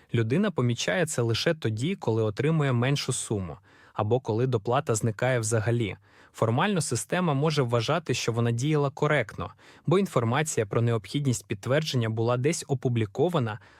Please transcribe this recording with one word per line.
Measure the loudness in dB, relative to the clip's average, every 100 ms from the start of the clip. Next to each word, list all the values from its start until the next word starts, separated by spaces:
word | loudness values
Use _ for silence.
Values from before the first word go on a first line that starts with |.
| -4
Людина | 0 2 2 0
помічає | 0 0 0 0 0 0
це | 0
лише | 0 0 0
тоді, | 0 -2 -2 -2 -2
коли | 0 0
отримує | 0 0 0 2 2
меншу | 2 2 0 -2
суму, | -4 -2 -4 -4 -12 _ -20 -18
або | -4 0 0
коли | 0 0 0
доплата | 0 0 0 0
зникає | 0 0 0 0 0
взагалі. | 0 0 2 0 -2 -6 _ -20 -20
Формально | -2 0 2 2 0
система | -2 -4 -2 0 2
може | 2 2 2
вважати, | 2 0 0 -2 0
що | -2 -2
вона | 0 0
діяла | 0 0 2 0
коректно, | 0 0 2 0 -6 -12 -12 -20 -10 0
бо | 2
інформація | 2 2 2 0 0 -2 0
про | 0
необхідність | 2 0 -2 -2 0 -2 -4
підтвердження | -8 0 0 0 -2 -2
була | 0 0 0
десь | 0 -2 -4
опублікована | -2 0 0 -2 0 0 2 -2 -6 -12 -20